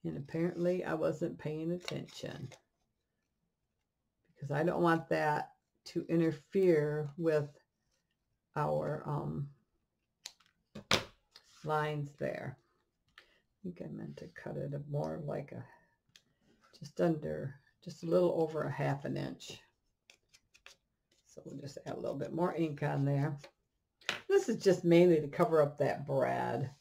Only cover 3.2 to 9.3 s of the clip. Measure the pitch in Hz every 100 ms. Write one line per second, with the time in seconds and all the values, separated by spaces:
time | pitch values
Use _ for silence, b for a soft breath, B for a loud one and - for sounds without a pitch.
3.2 | _ _ _ _ _ _ _ _ _ _
4.2 | _ _ 139 143 165 - 170 165 160 160
5.2 | 156 151 - _ _ _ - 175 - 165
6.2 | 165 147 _ 196 185 160 151 151 143 160
7.2 | 165 151 143 - _ _ _ _ _ _
8.2 | _ _ _ - 151 151 151 151 151 147
9.2 | 147